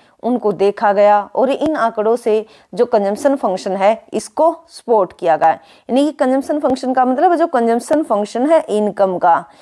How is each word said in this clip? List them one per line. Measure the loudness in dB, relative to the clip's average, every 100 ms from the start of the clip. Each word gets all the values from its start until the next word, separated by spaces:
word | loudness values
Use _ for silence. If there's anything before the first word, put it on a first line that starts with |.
| _ _
उनको | -4 -2 -2
देखा | 0 0 0 0
गया | 4 4 4 0
और | -2 0
इन | 0 -2 0
आंकड़ों | -2 0 -2 0
से | 0 -2 -4 -16 _
जो | -4 0
कंजम्पशन | 0 0 0 -2 0
फंक्शन | -2 -4 -4
है | 0 0 0 -4
इसको | -10 -6 0 0 0 -10
सपोर्ट | -10 0 0 0 -2
किया | 0 2
गया। | 2
यानी | 0 -8 -18 -4 0
कि | 0
कंजम्पशन | 0 -2 -2 -2 -2
फंक्शन | -2 -2 -2
का | 0
मतलब | 0 2 2
जो | 2 0
कंजम्पशन | 0 0 -2 -2 -2
फंक्शन | -2 -2 -4 -2 0
है | 0
इनकम | 0 -2 -2 0 -2 0
का, | 2 0 -2 _